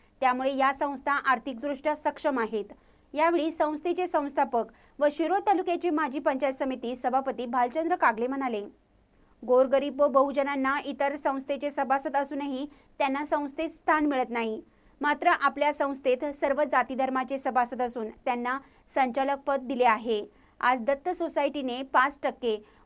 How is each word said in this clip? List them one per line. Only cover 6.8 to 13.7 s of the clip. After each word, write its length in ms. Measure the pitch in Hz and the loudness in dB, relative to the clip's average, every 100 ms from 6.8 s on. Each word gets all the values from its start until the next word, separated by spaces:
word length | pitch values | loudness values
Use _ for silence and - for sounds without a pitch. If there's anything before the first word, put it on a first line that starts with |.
| 233 247 | -6 -4
सभापती 500 | 262 262 262 226 247 | 0 0 -2 -4 -2
भालचंद्र 500 | 254 247 311 330 359 | 0 0 0 -2 2
कागले 300 | 285 220 247 | 2 2 -2
म्हणाले, 360 | 269 269 214 202 - _ _ _ _ _ - | -2 -4 -4 -8 -16 _ _ _ _ _ -8
गोरगरीब 600 | 226 254 262 269 285 269 | 2 4 6 2 0 2
व 60 | 294 | 4
बहुजनांना 680 | 262 277 277 277 285 269 285 | 6 4 2 -2 0 0 -2
इतर 320 | 285 247 277 285 | -4 -2 -2 0
संस्थेचे 540 | 302 269 269 277 285 | -2 -2 -4 -4 -4
सभासद 460 | 285 269 269 294 277 | -2 0 0 0 -2
असूनही 500 | 277 294 285 262 294 - _ - | -2 -4 -6 -6 -8 -12 _ -2
त्यांना 260 | 285 269 | -2 0
संस्थेत 460 | 294 302 294 277 320 | -2 -2 -2 -4 -6